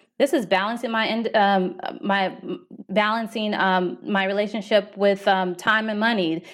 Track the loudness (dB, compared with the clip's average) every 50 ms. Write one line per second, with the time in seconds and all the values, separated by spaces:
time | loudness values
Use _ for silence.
0 | _ _ _ 0 2 2 2 0 2 2 0 0 0 -2 -4 -4 -4 -2 -2 0
1 | 0 0 -2 -2 -2 0 2 4 4 4 4 4 2 0 -4 -6 -8 -10 -10 -6
2 | -2 0 0 0 0 -2 -4 -8 -10 -10 -10 -10 -12 _ -20 -20 -12 -2 0 0
3 | 2 2 0 -2 -4 -6 -6 -4 -4 -2 0 2 2 2 4 2 0 -2 -4 -8
4 | -6 -2 0 0 0 0 0 -2 -2 -2 -4 -8 -2 2 2 2 2 0 -2 2
5 | 2 2 2 2 2 2 2 2 2 -2 -4 -2 0 0 2 2 0 -2 -2 0
6 | 0 0 0 0 0 0 -2 -4 -6 -12